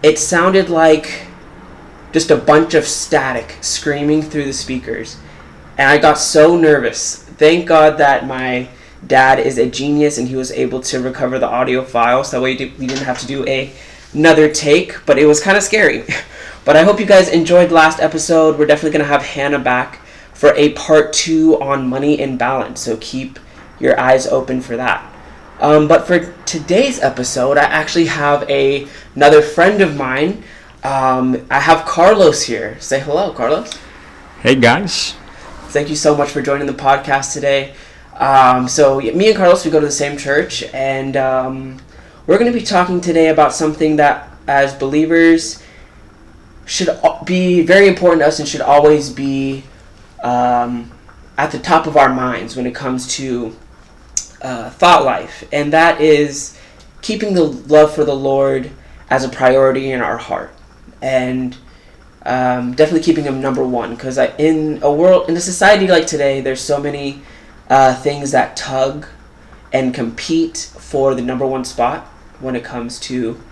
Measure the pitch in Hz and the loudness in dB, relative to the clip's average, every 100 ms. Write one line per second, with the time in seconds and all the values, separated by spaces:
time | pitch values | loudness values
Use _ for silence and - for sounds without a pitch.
0 | 151 151 - 175 185 190 170 165 160 156 | 2 2 -2 0 2 2 0 2 4 4
1 | - - - - - - - - - - | 0 -14 -16 -20 -20 -20 -20 -20 -20 -20
2 | - 165 165 139 - 151 165 156 147 - | -6 -4 0 0 4 2 4 0 -2 -8
3 | - 151 131 123 - - - - 151 143 | -4 -2 -2 -8 -10 -12 -10 -6 -6 -4
4 | 147 156 151 151 139 131 - 127 - 117 | 0 -2 -2 -6 -6 -8 -8 -10 -8 -10
5 | - - - - - - - - 139 147 | -12 -18 -20 -20 -20 -20 -14 0 2 4
6 | 151 143 - 156 156 175 156 147 120 - | 4 2 0 4 6 6 4 2 0 -6
7 | - - - - 151 175 170 160 156 156 | -10 -10 -18 2 4 4 2 4 4 4
8 | 143 135 131 131 127 123 127 - - - | 2 2 -2 -8 -6 -6 -8 -18 -20 -20
9 | - 131 131 135 135 123 127 - 139 147 | 0 4 4 4 0 0 -2 -2 -2 0
10 | 147 127 127 131 127 - 127 127 127 131 | 0 0 -6 -6 -6 -4 -4 -4 -6 -6
11 | 127 127 131 131 131 120 127 127 131 117 | -6 -4 -4 -2 -2 -2 -2 -2 -2 0
12 | 117 131 135 - 131 131 131 - 127 135 | 2 0 -2 -4 -4 -4 -10 -10 -8 -6
13 | 135 123 123 139 120 135 131 - - - | -8 -8 -8 -8 -4 -6 -6 -14 -20 -20
14 | - 147 165 160 151 151 151 160 185 - | -10 2 4 6 4 2 2 2 0 -8
15 | - 131 151 151 196 202 196 214 165 - | 0 4 4 4 2 0 0 2 2 0
16 | - - - - - - - 151 180 208 | -8 -10 -12 -20 -20 -6 2 4 4 2
17 | 202 190 180 170 165 175 170 165 160 160 | 4 4 6 0 4 4 6 4 4 2
18 | 156 160 - 165 156 147 147 147 156 151 | -4 -4 0 2 2 2 2 2 0 -2
19 | 143 143 - 143 139 143 127 123 135 - | 0 -2 -2 -6 -4 -2 -2 -4 -6 -14
20 | - - - - 147 - 151 - - 156 | -20 -20 -20 2 2 4 0 0 2 2
21 | - - 165 160 160 147 139 139 127 131 | 2 -4 -2 2 2 2 0 -4 -4 -2
22 | 143 147 139 123 120 135 113 - 123 110 | -2 -2 -4 -4 -4 -4 -6 -10 -8 -8
23 | - 131 135 - - - - - 127 127 | -8 -12 -12 -16 -20 -20 -20 -4 0 2
24 | 127 131 131 131 127 127 127 117 123 - | 2 2 2 -4 -4 -8 -6 -8 -4 -6
25 | - - - - - - 147 151 151 165 | -8 -20 -20 -20 -20 -4 2 4 4 2
26 | - 175 - - - 160 147 185 269 - | 2 -2 -2 -14 -10 -10 -2 0 0 -2
27 | 135 127 123 131 131 143 143 156 151 170 | -4 -4 -6 -4 0 2 2 -2 -2 -2
28 | 160 156 147 143 - 139 139 139 139 - | 0 0 0 0 0 0 0 -2 -8 -20
29 | - 131 143 151 151 - 185 208 180 143 | -16 2 6 6 4 2 2 4 0 0
30 | 131 131 160 208 - - - - 139 135 | -6 -2 -4 -4 -14 -20 -20 -12 -6 -2
31 | 131 131 127 127 - 135 156 156 - - | 0 0 0 -2 -2 -2 2 0 0 2
32 | 180 214 170 147 - 110 107 117 - 139 | 4 6 4 2 -4 -6 -8 -12 -6 -6
33 | 147 156 196 - 120 160 233 - - - | -2 -4 -4 -4 -2 -2 -4 -16 -20 -20
34 | - - - - - 135 117 139 202 - | -20 -20 -20 -4 0 4 4 2 -2 -6
35 | - - - - - - - 143 151 151 | -8 -12 -20 -20 -20 -20 -6 -6 -4 -2
36 | 151 147 143 147 131 139 143 131 139 147 | 0 0 -2 -4 -4 -4 -4 -4 0 0
37 | - 139 139 147 139 139 135 - - - | 0 -4 -4 -6 -2 -2 -4 -16 -20 -20
38 | - - 131 135 127 127 127 - 143 135 | -20 -4 2 4 4 2 0 2 2 2
39 | 113 165 214 196 180 175 160 151 147 - | -2 2 2 4 4 4 2 0 0 -4
40 | 143 143 143 147 - - - 135 135 135 | -6 -6 -2 -2 -2 -8 -10 -6 -4 -4
41 | 135 135 131 131 131 135 131 131 - - | -4 -2 -2 -2 -4 -8 -14 -18 -20 -20
42 | - - - 196 240 240 - 196 180 180 | -20 -14 0 2 2 -2 -2 -2 0 -2
43 | 175 165 160 151 147 - 156 151 156 151 | 0 2 2 4 2 0 -4 0 0 4
44 | 147 - - - - 139 139 135 135 151 | 2 0 -10 -14 -2 0 0 -4 -2 -2
45 | 160 165 165 165 - - - - - - | 2 4 4 4 0 -14 -20 -20 -20 -20
46 | - _ - - - - - - 175 - | -20 _ -20 -20 -20 -20 -10 -4 -4 0
47 | - - - 180 180 175 165 190 202 185 | -2 -2 -4 -2 2 2 4 6 6 4
48 | 180 165 147 156 147 147 - 143 147 151 | 2 4 2 0 -6 -4 4 6 6 4
49 | 135 127 139 135 135 135 - - - - | 0 -8 -6 -4 -4 -8 -14 -20 -20 -20
50 | - - 120 123 123 120 120 120 120 - | -20 -10 -4 0 0 0 -2 -6 -10 -20
51 | - - - - 151 131 175 165 165 147 | -20 -20 -12 -6 -6 -6 0 0 2 2
52 | 135 131 127 117 117 131 123 123 139 127 | 2 0 -4 -6 -10 -8 -8 -8 -8 -8
53 | 123 - 135 123 113 - - - _ - | -8 -8 -6 -6 -8 -14 -20 -20 _ -20
54 | - - - - 131 123 117 - 180 170 | -12 -12 -12 -14 -12 -12 -12 0 4 4
55 | 135 98 87 - - 143 147 160 165 156 | 2 -4 -10 -18 -6 -4 0 2 2 2
56 | 156 147 147 143 - - - _ - - | 4 4 2 -4 -14 -18 -20 _ -20 -14
57 | - 214 214 180 151 123 139 151 151 151 | -8 -6 -2 0 0 -4 2 4 4 2
58 | 147 139 135 135 139 135 123 - - - | -2 -2 -2 0 0 -2 -6 -18 -20 -20
59 | - 135 131 - 131 131 135 131 135 127 | -4 -2 -2 0 2 4 2 0 -4 -4
60 | 95 117 - - - - - _ - - | -4 -6 -6 -8 -8 -18 -20 _ -20 -10
61 | 127 131 127 127 127 127 - - - - | -4 -2 -2 -6 -8 -12 -20 -20 -20 -20
62 | - _ - 127 127 123 123 127 156 170 | -20 _ -6 -2 0 -2 -4 0 0 2
63 | 165 160 143 131 135 127 127 120 113 117 | 0 -2 -2 -4 -4 -2 -2 -4 -6 -10
64 | 131 127 127 - 156 160 156 147 143 147 | -6 -2 -2 0 0 0 -2 -2 -2 2
65 | 180 185 - 170 185 180 196 202 190 170 | 4 4 2 -4 -6 0 2 4 4 2
66 | 160 147 139 135 131 131 - 143 143 143 | 0 -2 -2 -2 -4 -6 -4 -4 -4 -8
67 | 143 139 - - - - - 135 131 127 | -10 -12 -20 -20 -20 -20 0 4 4 2
68 | 147 143 139 131 - - - 131 135 147 | -4 -4 -2 -2 -2 -8 -8 -4 -4 -6
69 | - - - - - - - 131 131 123 | -16 -20 -20 -20 -20 -20 -6 -4 -2 -4
70 | 117 113 - 165 165 - - - - 139 | -8 -8 -4 -2 -4 -8 -16 -20 -8 -2
71 | 135 127 123 127 135 131 123 - 120 160 | -2 -2 -6 -4 -4 -6 -8 -4 -4 -4
72 | - - - - 131 123 - 123 120 - | -14 -20 -20 -14 -10 -8 -10 -12 -12 -14
73 | - 127 113 123 - | -10 -6 -6 -8 -18